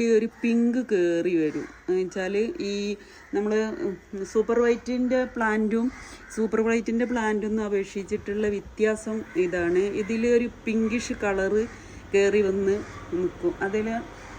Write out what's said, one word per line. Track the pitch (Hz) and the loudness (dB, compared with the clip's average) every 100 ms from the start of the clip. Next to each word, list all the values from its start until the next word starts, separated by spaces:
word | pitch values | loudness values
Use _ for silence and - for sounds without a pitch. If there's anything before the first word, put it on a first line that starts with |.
| 233 220 | 4 4
ഒരു | 226 - | 2 -2
പിങ്ക് | 233 233 233 247 233 | 0 2 2 2 2
കയറി | 196 175 170 175 165 | 2 2 2 2 2
വരും. | 151 151 - - - | 2 -2 -8 -8 -2
എന്ന് | 185 | 0
വെച്ചാൽ | 180 196 185 202 233 - 202 | 0 -4 -2 0 -2 -2 -4
ഈ | 202 202 202 - - - 196 | -4 -4 -6 -10 -20 -6 -2
നമ്മൾ | 208 214 220 - 202 185 - 196 190 | 0 0 0 -4 -6 -6 -10 -10 -2
സൂപ്പർ | 220 214 233 240 | 0 2 2 2
വൈറ്റിൻ്റെ | 233 - 247 247 254 254 240 | 2 0 -2 2 2 0 0
പ്ലാന്റും | 220 214 214 226 254 - - - - - | 0 2 2 0 -2 -4 -14 -18 -10 -4
സൂപ്പർ | 220 226 226 | 0 2 2
വൈറ്റിൻ്റെ | 233 226 233 240 | 2 0 0 0
പ്ലാന്റും | 247 214 214 208 220 208 | 0 0 0 0 -2 0
അപേക്ഷിച്ചിട്ടുള്ള | 202 196 202 185 208 - 208 214 202 | 0 -2 -6 -6 -6 -4 -2 0 -2
വ്യത്യാസം | - - 214 214 220 220 - - 180 | -6 0 0 0 -4 -6 -4 0 0
ഇതാണ്. | 175 170 180 202 208 | 2 2 2 2 0
ഇതിൽ | 196 226 240 240 | -2 0 4 4
ഒരു | 240 - 233 | 2 -6 -2
പിങ്കിഷ് | 220 220 233 233 240 | 0 2 0 -4 -2
കളറ് | 208 190 190 208 226 - - - - | 0 0 2 2 0 -6 -18 -18 0
കയറി | 196 196 208 196 | 4 4 4 4
വന്ന് | 196 190 208 - - - 175 | 2 2 0 -2 -12 -6 -2
നിൽക്കും. | 180 - 175 - 196 | -2 -2 -4 -2 -2
അതിൽ, | 214 220 233 233 - - | -2 -2 -4 -8 -14 -16